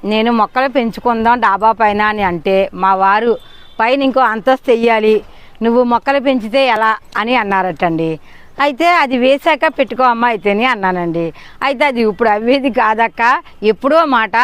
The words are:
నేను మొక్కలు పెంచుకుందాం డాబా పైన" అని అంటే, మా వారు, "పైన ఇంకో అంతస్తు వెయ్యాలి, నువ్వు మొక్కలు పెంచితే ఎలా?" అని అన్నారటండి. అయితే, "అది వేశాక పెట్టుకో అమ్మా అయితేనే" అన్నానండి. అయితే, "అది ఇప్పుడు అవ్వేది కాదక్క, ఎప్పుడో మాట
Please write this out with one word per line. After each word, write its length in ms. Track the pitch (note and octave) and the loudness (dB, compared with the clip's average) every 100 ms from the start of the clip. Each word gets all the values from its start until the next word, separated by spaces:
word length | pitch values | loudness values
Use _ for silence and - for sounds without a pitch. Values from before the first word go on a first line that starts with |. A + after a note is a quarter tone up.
| G3+ | -4
నేను 200 | G#3+ A3+ A#3 | -2 0 0
మొక్కలు 280 | G3+ C4 C4+ C4 | 0 0 -2 -2
పెంచుకుందాం 640 | A#3 - B3 A3+ A3+ A#3+ | -4 -4 -4 0 0 2
డాబా 280 | A3 F#3+ A3 A3 | 2 2 0 2
పైన" 220 | A3 G#3 | 0 2
అని 200 | G#3+ G#3+ G3 | -2 0 -2
అంటే, 400 | F3 E3+ F#3+ F#3+ F3+ | -2 0 0 0 -2
మా 100 | F#3+ F#3+ | 0 2
వారు, 300 | F#3+ G#3 A#3+ A3 - - - - | 2 2 0 -2 -6 -20 -20 -4
"పైన 220 | A3+ C#4 C4+ | -2 0 0
ఇంకో 120 | B3+ B3 | 2 0
అంతస్తు 360 | A3 G#3 C4 - | 0 0 -2 0
వెయ్యాలి, 460 | A#3 A#3 A3 G#3+ G#3+ - - - - | 0 2 2 2 0 -2 -20 -20 -6
నువ్వు 200 | A3+ A#3 B3 | 0 0 2
మొక్కలు 260 | A#3+ - C#4 C4 | 0 0 -2 0
పెంచితే 340 | C4 G#3+ C4 C4 A3 | -2 -2 -2 0 0
ఎలా?" 160 | A3 G#3+ - - | 0 -2 -6 -8
అని 200 | A3 B3+ | -2 -2
అన్నారటండి. 680 | G#3 G3 F#3 D#3+ F3 D#3+ E3 D#3+ - - - - C#4+ | 0 -2 -2 -2 -2 -2 -4 -6 -12 -20 -20 -4 -4
అయితే, 220 | C4 E4+ F4 | 0 0 2
"అది 160 | C#4 B3+ | 0 0
వేశాక 400 | B3+ C#4 - D4 D#4+ - | 2 2 0 0 -2 -2
పెట్టుకో 260 | B3 A#3+ B3+ | -4 0 0
అమ్మా 160 | A#3 A#3+ | 2 0
అయితేనే" 360 | A3 G3+ G3+ B3+ A#3 | 0 -2 0 0 -2
అన్నానండి. 500 | F#3+ F#3 F3 E3 E3 - - - | -2 -2 -4 -4 -6 -8 -20 -8
అయితే, 220 | C#4 C4 D4 | -6 -2 -2
"అది 100 | A#3+ A3 | 0 -2
ఇప్పుడు 160 | F#3 A#3 G#3 | 0 0 0
అవ్వేది 360 | A#3 C#4 C4+ A3+ | 0 0 0 0
కాదక్క, 640 | A3 A3 A3+ - A#3 C#4+ - - G#3 | 0 0 -2 0 0 0 -4 -4 -2
ఎప్పుడో 320 | G#3+ C4+ D#4 D#4+ B3 | 0 0 2 2 0
మాట 200 | A3 A3+ | 0 0